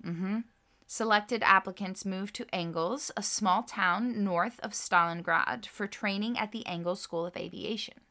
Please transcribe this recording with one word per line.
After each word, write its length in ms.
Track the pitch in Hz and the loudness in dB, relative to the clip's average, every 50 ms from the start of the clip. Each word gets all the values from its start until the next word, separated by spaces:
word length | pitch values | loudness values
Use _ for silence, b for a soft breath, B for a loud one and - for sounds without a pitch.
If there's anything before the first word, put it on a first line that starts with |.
Mm-hmm. 380 | - 170 170 165 185 190 208 233 233 - _ _ b b b b b | -8 -8 -6 -4 -2 -2 -2 -4 -4 -8 _ _ b b b b b
Selected 560 | - - - 226 226 208 208 214 - 247 220 214 | -8 -4 -2 2 4 4 4 4 0 -2 2 6
applicants 640 | - 196 190 - 196 185 - 202 185 190 - - | 6 6 6 4 0 -4 -6 -6 -6 -6 -4 -4
moved 300 | 196 190 185 196 202 - | -4 -4 -4 -6 -6 -8
to 200 | - 240 - - | -10 -8 -4 -4
Engels, 560 | 185 170 170 165 165 165 180 233 294 - - - | -2 -2 -2 -2 0 0 0 -2 -2 -4 -4 -4
a 40 | - | -2
small 420 | 202 - - - 214 190 180 208 240 | 0 0 0 2 4 4 4 2 2
town 600 | - - 220 196 180 175 202 233 247 233 220 202 | -2 -2 2 2 2 4 2 0 0 0 0 2
north 380 | 196 180 170 180 240 - - | 2 4 2 2 0 -2 -6
of 100 | - 220 | -6 -4
Stalingrad, 920 | - - - - 196 175 170 170 170 170 175 175 165 165 - - 123 240 - | -4 -4 0 4 6 6 6 4 2 -2 0 2 4 4 4 2 -2 -4 -6
for 220 | - - - 208 | -10 -6 -6 -6
training 500 | 202 - - - 202 196 196 208 226 240 | -6 -4 -2 -2 -2 0 0 -2 0 0
at 160 | - 214 208 - | -2 -2 -2 -4
the 120 | 226 - | -8 -8
Engels 340 | - 180 170 170 175 185 202 | -6 -6 -2 -2 -2 -2 -2
School 240 | - - - 165 170 | -4 -4 -2 -2 -4
of 100 | 180 - | -4 -6
Aviation. 600 | - 175 180 - - - - 226 202 - - - - - _ | -8 -8 -8 -8 -8 -6 -4 -4 -4 -6 -8 -12 -16 -20 _